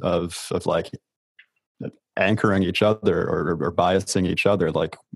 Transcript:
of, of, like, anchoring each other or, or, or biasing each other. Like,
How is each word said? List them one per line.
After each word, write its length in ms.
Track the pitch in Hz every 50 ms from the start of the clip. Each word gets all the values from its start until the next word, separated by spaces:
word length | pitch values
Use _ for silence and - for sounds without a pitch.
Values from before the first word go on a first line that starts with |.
of, 460 | - 90 87 85 87 87 - - - -
of, 160 | - 87 -
like, 240 | 82 82 85 87 - - - _ _ _ _ _ _ _ _ - _ _ _ _ _ _ - - - - _ _ _ - -
anchoring 460 | 95 95 107 104 - 107 98 98 95
each 180 | 87 90 -
other 460 | 107 107 107 107 - 104 85 87 - -
or, 220 | - 90 80 87
or, 140 | 85 80 -
or 60 | -
biasing 540 | - - 87 90 92 95 95 - - 101 92
each 220 | 87 85 - - 101
other. 240 | 101 92 87 80
Like, 260 | 78 80 82 82 - - _ - -